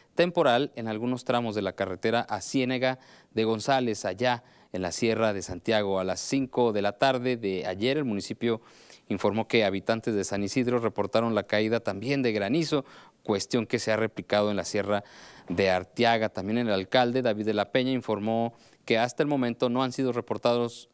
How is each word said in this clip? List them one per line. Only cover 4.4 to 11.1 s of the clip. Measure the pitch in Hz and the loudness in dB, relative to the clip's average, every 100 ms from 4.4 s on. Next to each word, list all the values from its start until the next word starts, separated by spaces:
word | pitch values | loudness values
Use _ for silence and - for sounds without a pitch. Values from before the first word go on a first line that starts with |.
| - - - | -6 -20 -10
en | 92 | -6
la | 90 | -4
Sierra | - 117 110 110 | 0 0 2 0
de | 98 | 0
Santiago. | - 87 - 110 101 95 | -6 -6 0 0 2 0
A | |
las | 92 92 | 0 -4
cinco | - 139 131 - 120 | -2 -2 0 2 2
de | 104 | 2
la | 101 | -2
tarde | 101 135 127 127 120 | 2 0 2 -2 -2
de | 101 92 92 | -2 -2 -4
ayer, | 92 120 147 | -2 -2 0
el | 135 | -2
municipio | 101 - 107 117 110 - - - - _ | -4 -6 -4 -2 -2 -6 -20 -20 -20 _
informó | 101 107 104 110 | 0 0 0 0
que | 120 101 | 2 2
habitantes | 95 - 113 113 104 | 0 -2 -2 0 -2
de | |
San | 92 101 | -2 -2
Isidro | 101 135 120 123 | -2 0 0 0
reportaron | 113 101 98 | -2 -2 0